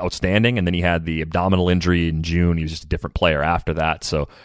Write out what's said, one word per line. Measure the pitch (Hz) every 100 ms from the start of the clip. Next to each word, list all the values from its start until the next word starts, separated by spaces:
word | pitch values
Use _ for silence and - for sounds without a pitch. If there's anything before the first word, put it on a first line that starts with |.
outstanding, | 90 - 92 104 117 120
and | 87
then |
he | 87
had | 87 85
the | 82 80
abdominal | 78 90 95 92 90
injury | 90 87 87 82
in | 80
June. | 80 85 87 85
He |
was | 78
just | 80
a | 76
different | 80 80
player | - 87 73
after | 76 82 -
that. | 80 80 78
So | - 78 69 -